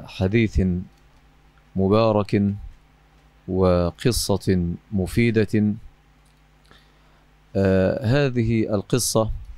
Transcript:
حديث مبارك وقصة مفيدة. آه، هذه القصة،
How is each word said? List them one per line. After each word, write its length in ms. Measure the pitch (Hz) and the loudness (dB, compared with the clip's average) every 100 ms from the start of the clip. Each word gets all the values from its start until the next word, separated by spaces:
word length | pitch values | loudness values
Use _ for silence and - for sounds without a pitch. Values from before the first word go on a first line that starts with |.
| - | -6
حديث 540 | - 95 113 107 - 92 90 - _ _ _ _ _ _ _ _ 92 | -4 0 2 0 0 0 -2 -6 _ _ _ _ _ _ _ _ -2
مبارك 800 | 95 107 113 104 98 104 101 101 - - _ _ _ _ _ _ - | 2 2 2 0 0 0 0 -2 -10 -20 _ _ _ _ _ _ -6
وقصة 1300 | 92 92 87 87 - 127 107 - 95 - 92 85 87 - | 0 2 2 0 -2 -2 -2 -2 -2 0 0 0 -6 -6
مفيدة. 800 | 101 90 - 120 110 104 107 104 110 - _ _ _ _ _ _ _ _ - _ _ _ _ _ _ _ 98 | -4 -2 0 2 2 0 0 0 -2 -10 _ _ _ _ _ _ _ _ -20 _ _ _ _ _ _ _ 0
آه، 500 | 98 95 92 - - | 2 4 2 0 0
هذه 720 | 143 139 123 113 113 104 104 | 2 2 0 0 0 0 -2
القصة، 560 | - 127 - 113 110 - - | -2 -2 0 0 0 -4 -12